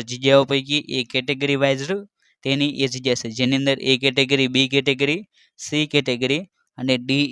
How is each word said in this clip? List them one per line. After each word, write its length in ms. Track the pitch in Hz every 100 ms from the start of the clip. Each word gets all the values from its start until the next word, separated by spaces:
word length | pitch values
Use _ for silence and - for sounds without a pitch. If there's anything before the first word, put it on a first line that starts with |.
જગ્યાઓ 400 | 117 123 131 139 135
પૈકી 380 | 139 135 147 - 135
એ 100 | 123
કેટેગરી 520 | 131 127 135 139 139
વાઇઝ 240 | 139 135 139 196 202 _ _ _
તેની 280 | 131 139 147 131
એ 20 | 135
જગ્યા 320 | 127 127 120
છે, 80 | 117
જેની 300 | 113 127 135
અંદર 180 | 135 135
એ 120 | - 131
કેટેગરી, 500 | 135 127 131 139 131
બી 200 | 127 131
કેટેગરી, 540 | 139 135 131 139 165 214 _ _ -
સી 260 | - 147 151
કેટેગરી 560 | 147 135 123 127 147 190 _ _ -
અને 180 | 127 127
ડી 280 | 123 139 143